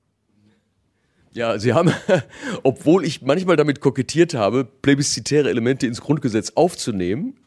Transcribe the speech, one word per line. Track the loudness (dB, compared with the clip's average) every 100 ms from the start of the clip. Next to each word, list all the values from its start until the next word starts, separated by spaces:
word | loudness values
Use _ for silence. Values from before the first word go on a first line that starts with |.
| _ _ _ _ _ _ _ _ _ _ _ _ _
Ja, | -6 -2 0
Sie | 2
haben, | 2 2 0 0 0 0
<laughs> | -12 -10 -4
obwohl | -2 0 2 2 2
ich | -4
manchmal | -2 0 2 2
damit | 2 0
kokettiert | -2 -2 -2 0 0
habe, | 2 0 0 -4
plebiszitäre | _ 2 2 0 -4 -2 0 0
Elemente | 0 0 -2 -4
ins | -4
Grundgesetz | -2 -2 0 -2 -2 0
aufzunehmen, | 0 0 -6 -4 -2 -4 -6 -8